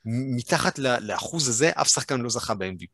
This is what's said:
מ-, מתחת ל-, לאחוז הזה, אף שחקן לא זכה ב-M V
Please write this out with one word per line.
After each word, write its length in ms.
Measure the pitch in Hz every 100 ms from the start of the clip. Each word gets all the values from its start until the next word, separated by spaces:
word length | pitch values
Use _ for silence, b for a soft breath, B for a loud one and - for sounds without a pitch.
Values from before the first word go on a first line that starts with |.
מ-, 300 | 113 120 135
מתחת 440 | 123 - 151 185 -
ל-, 180 | 131 120
לאחוז 500 | 104 90 123 165 135
הזה, 220 | 113 160
אף 140 | 151 -
שחקן 340 | - - 131
לא 80 | 120
זכה 240 | 113 -
ב-M 280 | 101 95 87
V 40 | 87